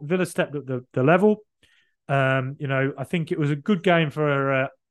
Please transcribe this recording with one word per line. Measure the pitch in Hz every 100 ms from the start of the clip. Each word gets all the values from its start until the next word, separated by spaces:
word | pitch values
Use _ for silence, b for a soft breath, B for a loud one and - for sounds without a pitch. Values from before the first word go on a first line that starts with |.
Villa | 147 180 170
stepped | - 143
up | 143 127
the, | 127 127
the | -
level. | 131 180 214 214 - _ _ _ _ _ -
Um, | 139 131 135 131 147
you | 143
know, | 135 135 139
I |
think | 131 180 156
it | 175
was | 143
a | 147
good | 170 202
game | 185 170 156
for, | 156 151 139 139
uh, | 135 135 - _